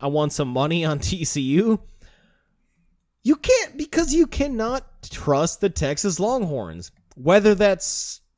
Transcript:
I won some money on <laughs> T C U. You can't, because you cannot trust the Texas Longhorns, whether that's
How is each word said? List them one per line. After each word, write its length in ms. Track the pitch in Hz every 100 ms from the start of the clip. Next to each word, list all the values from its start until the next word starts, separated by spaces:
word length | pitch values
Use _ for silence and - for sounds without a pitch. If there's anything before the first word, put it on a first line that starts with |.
I 60 | 139
won 240 | 151 151
some 180 | - 135
money 360 | 127 147 170
on 140 | 156 147
<laughs> 20 |
T 240 | - 185
C 160 | 151 151
U. 380 | 131 156 226 214 - - - _ _ _ _ _ _ _ _ _ _ _
You 140 | 226 302
can't, 400 | - 508 - 277
because 380 | 302 320 330
you 120 | 320 320
cannot 600 | - 285 226 226 262 - - -
trust 500 | - 147 139 165 -
the 100 | 202
Texas 500 | - 143 147 202 160
Longhorns, 720 | 208 254 175 135 90 82 - _ _
whether 400 | - 135 202 208
that's 680 | 196 208 190 - - - - _